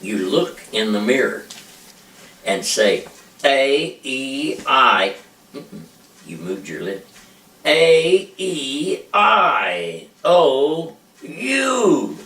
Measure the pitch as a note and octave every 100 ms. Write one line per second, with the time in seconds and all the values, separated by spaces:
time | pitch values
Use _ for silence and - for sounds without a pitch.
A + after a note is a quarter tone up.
0 | F#2+ G#2 F#2 C#3 - - - G#2+ A2 G#2
1 | G#2+ C3 A#2+ - - - - - - -
2 | _ - - - - F#2+ - - G#2+ F#2
3 | - - - _ D3 C#3 C3+ C#3+ E3 -
4 | C3+ C3 C3+ C#3 D3 - - - - -
5 | - - - _ _ C#3 - G2+ - _
6 | _ _ - E2 E2+ G2 - D2+ F#2 G2+
7 | - - - _ _ _ D3+ D#3 E3 D#3+
8 | D#3+ F#3 - - - D3+ C3+ C#3+ F3 -
9 | - G3+ G#3 F#3 F3+ F3 - - E2+ E2
10 | - _ E3+ F3 D#3+ C3 D3 D#3+ F3+ -
11 | _ _ - - C4 C4+ C4+ C4 G#3 D3+
12 | - -